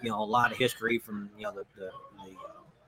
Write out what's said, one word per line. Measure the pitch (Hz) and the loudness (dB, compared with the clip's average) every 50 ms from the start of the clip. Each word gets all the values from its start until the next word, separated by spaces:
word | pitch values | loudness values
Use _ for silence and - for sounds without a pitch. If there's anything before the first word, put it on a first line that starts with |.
| 123 | -4
you | 113 | -2
know, | 107 107 | 0 0
a | 107 | 2
lot | 104 110 123 120 117 | 4 6 6 6 4
of | 110 - | 4 4
history | 127 120 - - 110 113 117 113 | 2 2 2 2 0 2 2 0
from, | - 110 107 104 101 101 104 | 0 -4 -6 -8 -8 -10 -10
you | 107 107 | -8 -8
know, | 104 | -6
the, | 101 98 95 - _ | -6 -8 -10 -12 _
the, | 98 95 92 90 92 92 92 101 101 95 | -12 -10 -10 -10 -12 -16 -18 -18 -18 -16
the, | 95 95 95 - - - - - - _ _ _ | -16 -16 -14 -16 -16 -16 -18 -20 -20 _ _ _